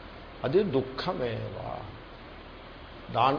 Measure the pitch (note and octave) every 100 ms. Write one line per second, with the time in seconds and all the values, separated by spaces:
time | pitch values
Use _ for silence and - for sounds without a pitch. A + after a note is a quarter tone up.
0 | - - - - B2 E3 G3+ C3+ C3 -
1 | F3 F3+ B2 A2 G#2+ G2 A2+ B2 - -
2 | - - - - - - - - - -
3 | - A#2 B2+